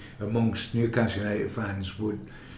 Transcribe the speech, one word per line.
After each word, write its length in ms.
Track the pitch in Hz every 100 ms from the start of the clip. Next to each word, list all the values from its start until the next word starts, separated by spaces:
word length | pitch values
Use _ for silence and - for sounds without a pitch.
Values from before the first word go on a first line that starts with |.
| - -
amongst 540 | 104 117 113 - -
Newcastle 480 | 117 117 127 113 101
United 280 | 104 104 98
fans 480 | - 101 98 95 -
would, 220 | 107 104 - - -